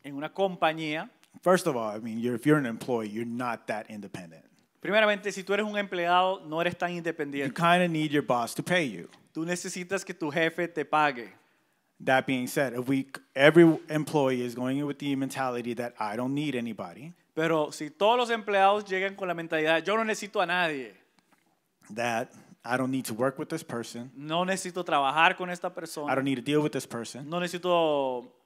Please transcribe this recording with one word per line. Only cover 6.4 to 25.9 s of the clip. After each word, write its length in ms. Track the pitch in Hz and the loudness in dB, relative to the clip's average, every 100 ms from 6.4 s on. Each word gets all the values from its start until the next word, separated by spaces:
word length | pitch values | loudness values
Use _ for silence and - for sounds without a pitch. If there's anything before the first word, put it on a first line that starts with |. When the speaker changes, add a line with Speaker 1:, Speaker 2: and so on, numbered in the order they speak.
| 156 | -6
Speaker 1:
no 120 | 160 | -2
eres 160 | 175 175 | -2 -2
tan 140 | 175 | -6
Speaker 2:
You 40 | 175 | -4
Speaker 1:
independiente. 520 | 165 160 143 143 139 | -6 -4 -6 -4 -4
Speaker 2:
kinda 320 | - 170 175 175 | 0 4 4 4
need 240 | 160 156 | 0 0
your 120 | 147 | 0
boss 320 | - 120 117 | 2 0 0
to 80 | - | -6
pay 220 | - 180 143 | 0 0 0
you. 200 | 87 80 - _ | -6 -14 -20 _
Speaker 1:
Tú 120 | 160 | -8
necesitas 600 | 165 175 185 180 180 190 | -4 -4 -6 -10 -6 -6
que 100 | - | -6
tu 160 | 175 151 | -6 -4
jefe 360 | 151 160 165 170 | 0 0 0 -4
te 160 | 165 | -4
pague. 460 | 143 151 147 123 104 - _ _ _ _ _ _ | 0 2 2 0 -14 -18 _ _ _ _ _ _
Speaker 2:
That 240 | 139 131 131 | 2 2 2
being 200 | 131 127 | -2 -2
said, 260 | 156 135 | -2 -2
if 160 | 120 123 | -2 0
we, 180 | 135 131 - _ 131 | -2 -2 -14 _ 8
every 420 | 143 160 165 156 - | 10 12 10 8 -2
employee 520 | 156 143 156 135 127 | -4 0 2 2 0
is 120 | 123 | -4
going 240 | 117 127 135 | -4 -4 -2
in 80 | 147 | -4
with 120 | 139 | -6
the 160 | 143 135 | -4 -2
mentality 580 | 135 135 131 120 120 | -4 -4 -4 -4 -6
that 200 | 117 120 - | -6 -8 -6
I 160 | 107 107 | -6 -4
don't 180 | 127 | -2
need 200 | 143 151 | -2 -2
anybody, 580 | 123 117 101 92 85 156 - _ | -4 -6 -8 -12 -12 -18 -20 _
Speaker 1:
Pero 360 | - 160 160 151 | -2 0 2 0
si 200 | - 151 | -6 -12
todos 260 | - 202 247 | 2 4 4
los 120 | 233 | 2
empleados 540 | 226 208 202 196 208 202 | -2 2 4 6 4 0
llegan 280 | 185 196 196 | -2 -2 -4
con 120 | 185 | -6
la 60 | |
mentalidad, 500 | 170 165 160 156 160 | -6 -2 0 2 2
"Yo 120 | 160 220 | 2 0
no 80 | |
necesito 380 | 220 208 208 214 | 0 -4 -4 -2
a 40 | 175 | 0
nadie," 460 | 180 170 143 113 95 _ _ _ _ _ _ _ _ - | 0 0 -2 -10 -16 _ _ _ _ _ _ _ _ -14
Speaker 2:
that 340 | 107 117 113 127 - - - | -4 -2 -2 -4 -12 -20 -16
I 120 | 117 123 | -4 -2
don't 140 | 127 | 0
need 140 | 131 117 | -2 -4
to 80 | |
work 240 | 110 131 135 | -2 -2 -2
with 100 | 147 | -8
this 140 | 160 | -8
person, 480 | - 120 113 120 123 135 | -6 -8 -8 -12 -14 -14
Speaker 1:
"No 280 | 147 165 | -4 -2
necesito 400 | 185 185 190 180 | 0 -2 -4 -6
trabajar 520 | 175 151 135 151 170 185 | 0 2 2 4 4 4
con 120 | 180 | -6
esta 220 | 175 180 | -6 -8
persona," 400 | 175 165 | -8 -10